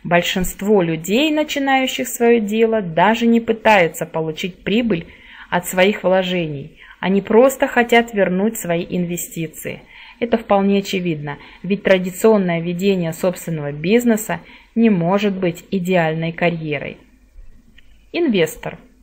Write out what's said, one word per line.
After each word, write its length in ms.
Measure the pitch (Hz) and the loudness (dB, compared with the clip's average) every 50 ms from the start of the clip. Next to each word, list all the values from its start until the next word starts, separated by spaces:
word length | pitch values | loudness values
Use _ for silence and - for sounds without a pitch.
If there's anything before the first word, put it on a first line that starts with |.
| _ | _
Большинство 760 | - 175 175 175 - - 190 180 180 - - 190 202 214 202 | 2 0 2 2 0 -2 -2 -2 -4 -4 -6 0 2 2 2
людей, 500 | 180 165 165 160 160 180 190 240 294 320 | 2 0 -2 -4 -4 -2 0 0 2 2
начинающих 760 | 302 311 302 302 - 294 277 277 269 262 262 254 - - 254 - | 0 0 -2 -2 -4 -4 0 0 0 0 0 -2 -4 -6 -8 -8
своё 320 | - - 240 233 240 240 | -4 0 2 4 4 4
дело, 420 | 214 202 208 226 226 226 226 220 | 2 -2 0 2 2 2 2 -2
даже 460 | 202 175 160 165 175 202 226 233 233 233 | -2 -2 0 2 4 4 4 2 2 4
не 120 | 233 233 | 4 4
пытаются 680 | 233 - 226 226 - 226 214 196 170 160 - - 165 165 | 2 0 -4 0 2 4 4 4 4 2 0 -6 -10 -6
получить 560 | - 165 160 160 156 - - 185 180 - - | -6 -6 -4 -4 -6 -8 -8 -10 -10 -8 -6
прибыль 420 | - 190 226 247 226 202 165 170 - - - - - - - - - | -2 0 0 0 0 -2 -2 -4 -12 -20 -20 -20 -20 -20 -20 -12 -4
от 160 | - 175 175 - | -4 -4 -4 -2
своих 360 | - 185 185 247 311 - - | 0 2 2 2 2 0 0
вложений. 760 | 180 185 190 185 180 180 180 170 156 147 139 143 151 - - - - - _ | 2 2 2 2 0 -2 -2 -4 -4 -6 -10 -12 -14 -18 -20 -20 -20 -16 _
Они 220 | - 180 190 196 | -2 0 0 0
просто 460 | 190 - 208 220 254 269 262 - 285 262 | 0 4 6 6 6 6 4 2 -4 0
хотят 460 | - 240 233 233 - 233 233 233 - | 0 0 0 4 4 2 2 2 0
вернуть 440 | 202 190 170 180 185 196 220 233 - | 0 0 2 2 0 0 -2 -2 -4
свои 280 | - 175 170 170 180 - | -4 -4 -2 -4 -4 -4
инвестиции. 920 | - 180 175 170 175 170 - - - 165 165 156 - - - 147 - - - _ - - - - - _ | -4 -4 -4 -4 -4 -8 -10 -10 -8 -10 -10 -10 -10 -12 -12 -12 -12 -12 -16 _ -20 -20 -20 -20 -8 _
Это 180 | 247 233 240 226 | -4 -2 -2 -4
вполне 420 | - - 202 196 196 196 196 196 | 0 2 2 2 4 4 2 2
очевидно, 580 | 196 - - 190 180 175 160 147 147 147 143 147 - - - - | 0 -2 -4 -4 -2 -2 -4 -4 -6 -10 -10 -12 -16 -20 -20 -16
ведь 220 | - 175 202 196 - | -4 -4 -4 -2 2
традиционное 760 | - 190 190 180 185 180 - - 220 220 208 190 180 170 170 | 2 2 2 2 -4 -8 2 2 4 4 4 2 0 -2 -2
ведение 540 | 165 175 180 175 190 202 196 185 175 160 160 | -2 -4 -4 -2 0 0 2 2 0 -4 -4
собственного 580 | - - 190 175 - - - 165 156 147 143 | -2 -2 -4 -4 -4 -8 -6 -6 -6 -6 -6
бизнеса 680 | 143 147 156 175 214 240 247 240 226 208 - - 170 165 - - - - - _ _ | -8 -4 0 2 2 4 4 4 2 2 0 -6 -8 -8 -8 -16 -20 -20 -20 _ _
не 160 | 226 233 226 | 2 4 4
может 460 | 208 175 165 170 190 202 208 208 190 | 4 4 2 2 0 2 0 0 -2
быть 280 | 185 190 175 165 - - _ | 0 -2 -4 -4 -4 -8 _
идеальной 600 | - 196 175 180 185 180 165 160 160 160 165 165 | -4 -4 -2 0 2 2 2 2 -2 -2 -4 -6
карьерой. 680 | 165 - 180 175 170 165 160 156 147 139 - - - - - _ _ _ _ _ _ - - - - - _ - _ - - - - _ _ _ | -4 -2 -2 -2 -2 -2 -6 -6 -6 -6 -8 -10 -12 -14 -20 _ _ _ _ _ _ -20 -20 -20 -20 -20 _ -20 _ -20 -20 -20 -20 _ _ _
Инвестор. 680 | - 311 349 302 214 190 160 156 - - - 160 - - - _ _ _ | -4 -2 0 0 2 2 0 0 -2 -10 -12 -14 -14 -14 -20 _ _ _